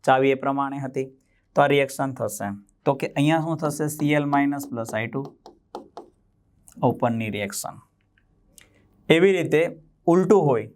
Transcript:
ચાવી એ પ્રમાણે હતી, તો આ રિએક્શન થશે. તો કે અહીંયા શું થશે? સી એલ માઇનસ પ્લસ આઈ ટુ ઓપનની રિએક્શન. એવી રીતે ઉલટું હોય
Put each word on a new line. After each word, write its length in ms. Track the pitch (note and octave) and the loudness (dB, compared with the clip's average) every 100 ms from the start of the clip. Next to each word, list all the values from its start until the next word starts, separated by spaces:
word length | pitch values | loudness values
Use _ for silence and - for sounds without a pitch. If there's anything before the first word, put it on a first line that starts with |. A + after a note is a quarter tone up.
| - | 4
ચાવી 240 | C3 C3+ C3+ | 4 4 2
એ 40 | |
પ્રમાણે 340 | C#3 C#3 C#3 C#3 C#3 | -2 -2 -4 -6 -8
હતી, 200 | C3+ C3+ - _ _ _ | -6 -8 -12 _ _ _
તો 120 | - C#3+ | 2 4
આ 20 | |
રિએક્શન 420 | C#3+ C#3 - C3+ B2+ | 4 2 -2 -6 -4
થશે. 260 | A2 - G2+ G2+ - _ | -8 -6 -8 -8 -14 _
તો 120 | - C#3 | -2 -2
કે 120 | - - | -4 0
અહીંયા 260 | C#3+ D#3+ D#3 | 2 2 0
શું 160 | D#3+ | -4
થશે? 220 | D#3 D3 D3+ D3+ | -4 -4 -6 -2
સી 140 | D3 D3 | 0 0
એલ 80 | C#3+ | 2
માઇનસ 300 | C#3+ C#3+ C#3+ - | 0 0 -2 -8
પ્લસ 240 | A#2 A2+ A2 | -8 -6 -6
આઈ 120 | A#2 | -6
ટુ 100 | C3+ C#3+ - - _ _ - - - - _ _ _ _ _ - - C3+ | -8 -10 -16 -20 _ _ -20 -18 -20 -20 _ _ _ _ _ -20 -2 -2
ઓપનની 420 | - B2 A2+ A2 G#2 | 0 -2 -2 -6 -6
રિએક્શન. 380 | G2+ - - - _ _ _ _ _ _ _ - _ _ _ _ - | -6 -8 -12 -16 _ _ _ _ _ _ _ -20 _ _ _ _ 2
એવી 240 | E3 G3 F#3 | 4 6 2
રીતે 240 | D3 D3+ E3 - _ _ - | 0 0 0 -4 _ _ 2
ઉલટું 300 | E3+ F#3+ G#3 D3+ | 2 4 4 4
હોય 200 | A#2+ G#2+ | 0 -4